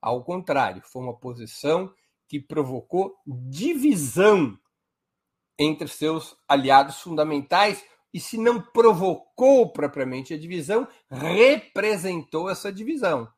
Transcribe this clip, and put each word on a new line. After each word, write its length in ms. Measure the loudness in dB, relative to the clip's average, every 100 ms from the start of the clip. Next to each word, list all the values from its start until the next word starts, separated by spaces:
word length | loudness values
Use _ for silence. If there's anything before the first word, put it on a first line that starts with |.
Ao 220 | -4 -6
contrário, 600 | -6 -10 -4 -2 -2 -4
foi 180 | _ -14
uma 160 | -12 -12
posição 720 | -14 -14 -18 -8 -2 -2 -2 _ _ _ _
que 100 | -14
provocou 760 | -8 -6 -4 -6 -6 -4 -4 -6 -14
divisão 1300 | -14 -12 -6 -4 0 0 0 -2 4 6 6 2 -4 _ _ _ _ _ _ _ _ _ -2
entre 300 | -2 -2 -8
seus 480 | -6 -4 -4 -8 _ _
aliados 540 | 2 6 6 6 -4
fundamentais 840 | -10 -4 -2 -2 -2 0 2 -2 -14 _ _
e, 80 | -14
se 160 | -10 -2
não 240 | 0 0
provocou 1120 | -4 4 6 6 0 -4 _ 2 6 6 4
propriamente 640 | 0 -6 -4 -6 -6 -10
a 40 | -12
divisão, 480 | -10 -10 -2 -2 -2 _ _
representou 1400 | -10 -4 4 4 4 -2 -4 -2 -2 -4 -6 -6 -6 -6
essa 200 | -6 -8
divisão 560 | -10 -8 -4 -2 -2 -6